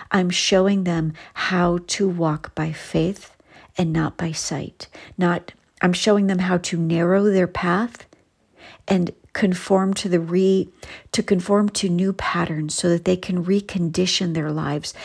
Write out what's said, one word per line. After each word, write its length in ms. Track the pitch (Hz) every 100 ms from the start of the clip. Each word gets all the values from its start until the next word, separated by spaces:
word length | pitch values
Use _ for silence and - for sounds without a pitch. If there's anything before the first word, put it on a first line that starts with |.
| -
I'm 200 | 202 180
showing 540 | 180 - 190 190 196
them 280 | 180 170 160 156 -
how 440 | - - 180 175 175 175
to 220 | - 196
walk 460 | 175 165 151 -
by 180 | - 156
faith 640 | 151 - 165 165 202 - _ _ - - -
and 140 | 170
not 240 | 160 160 -
by 160 | 170
sight. 560 | 160 - 147 - - - - - -
Not, 360 | 175 175 - - _ -
I'm 120 | 180
showing 340 | 180 - 208 196
them 140 | 190
how 180 | 185 180
to 180 | - 170
narrow 480 | 165 165 170 196
their 220 | 208 190 180
path 600 | - 180 175 233 - - _ _ _ _ _ - - -
and 260 | 196 175 - _
conform 600 | - 202 180 - 190 190
to 140 | 196 196
the 120 | 180
re-, 480 | 165 180 190 190 180 - - - -
to 100 | -
conform 460 | - 190 175 202 208
to 180 | - 196
new 240 | 175 190
patterns 640 | 196 - 180 165 156 151
so 140 | - 180
that 160 | 170
they 120 | 170 185
can 280 | - 180
recondition 880 | 175 202 202 196 170 170 185 - 180
their 180 | 160 151
lives. 420 | 151 143 147 156 -